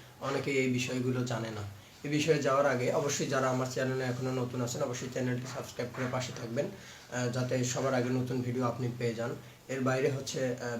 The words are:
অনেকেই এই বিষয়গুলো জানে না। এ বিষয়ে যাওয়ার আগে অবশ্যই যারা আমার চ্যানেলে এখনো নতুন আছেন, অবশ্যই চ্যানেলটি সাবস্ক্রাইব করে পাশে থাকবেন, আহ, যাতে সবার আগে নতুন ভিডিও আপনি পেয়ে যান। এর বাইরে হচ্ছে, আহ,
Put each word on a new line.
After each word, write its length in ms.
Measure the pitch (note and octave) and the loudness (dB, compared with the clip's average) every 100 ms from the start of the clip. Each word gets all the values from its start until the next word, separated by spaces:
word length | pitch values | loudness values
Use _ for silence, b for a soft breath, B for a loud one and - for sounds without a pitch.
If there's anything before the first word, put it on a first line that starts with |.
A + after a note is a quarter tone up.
| B B | B B
অনেকেই 360 | C3 C#3 - C3+ | -2 -2 0 2
এই 160 | C3 | 4
বিষয়গুলো 520 | B2 B2+ B2+ B2 B2 | 2 0 0 0 0
জানে 260 | A#2+ A2+ A2+ | 0 -2 -2
না। 120 | G#2 G2+ - B B | -6 -8 -10 B B
এ 40 | D3 | 0
বিষয়ে 300 | D3+ D#3+ D3 | 2 4 4
যাওয়ার 280 | C3+ C3+ C#3+ | 4 4 4
আগে 260 | B2 B2 | 4 2
অবশ্যই 340 | E3 C#3+ - D3 | 2 2 0 0
যারা 220 | C3+ C3 | 2 2
আমার 180 | B2+ B2+ | 2 0
চ্যানেলে 320 | C#3+ C3 C3 | 0 0 0
এখনো 260 | B2+ B2 C3 | 0 0 0
নতুন 280 | B2+ B2 B2+ | 0 -2 -2
আছেন, 220 | A#2+ - | -2 0
অবশ্যই 260 | C3+ B2 B2 | -2 -2 -4
চ্যানেলটি 340 | C3 B2 B2 B2+ | -2 0 0 -4
সাবস্ক্রাইব 360 | - A#2+ - A#2+ - | -8 -8 -6 -6 -4
করে 100 | B2 | -2
পাশে 200 | B2+ - - | -2 -4 -6
থাকবেন, 260 | A#2 A#2+ - | -4 -2 -2
আহ, 640 | - - - - B2 B2 | -4 -14 -18 -8 -2 0
যাতে 360 | B2+ B2+ C3 | 0 0 2
সবার 300 | B2 C#3 C3 | 0 0 2
আগে 160 | B2+ B2 | 2 2
নতুন 320 | B2+ B2+ C3 | 2 0 0
ভিডিও 220 | A#2+ B2 | 0 0
আপনি 240 | A#2+ A#2+ A#2+ - | 0 0 -2 -2
পেয়ে 160 | A#2+ | -2
যান। 220 | A2+ B2 - B B - | 0 -4 -6 B B -8
এর 120 | C3+ | -2
বাইরে 300 | C3 C3 C#3+ | 2 4 2
হচ্ছে, 460 | C3+ - C#3+ B2+ B2 | 0 -2 -2 0 0
আহ, 160 | A#2+ A#2 | -4 -4